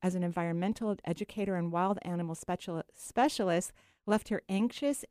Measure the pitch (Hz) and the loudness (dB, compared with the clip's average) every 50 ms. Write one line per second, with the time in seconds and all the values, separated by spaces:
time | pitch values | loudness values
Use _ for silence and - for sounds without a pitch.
0 | - 185 180 180 175 175 170 175 170 170 165 170 180 202 220 - 226 214 202 - | 0 0 2 2 0 0 0 0 0 0 0 0 0 0 0 0 0 -2 -2 -2
1 | - - - - 208 - - 214 202 196 190 175 170 170 170 170 180 190 202 190 | -2 -4 -4 -4 -4 -6 -4 -4 -2 0 0 0 0 0 0 2 2 2 0 0
2 | - - 175 175 175 165 165 - - - 180 180 - 190 170 165 - - - - | -2 -4 -2 -2 -2 -2 -4 -6 -4 -4 -4 -4 -4 -4 -4 -4 -6 -8 -12 -16
3 | - - - 233 254 302 - - 208 185 170 175 185 - - - _ _ _ _ | -16 -2 2 4 4 4 4 2 2 2 4 2 2 -2 -6 -16 _ _ _ _
4 | _ - 208 214 - - 214 - - - 190 190 220 247 - - 294 285 285 - | _ 0 2 2 2 0 -4 -4 -2 -2 0 0 2 0 0 0 0 0 0 -2
5 | - - | -4 -4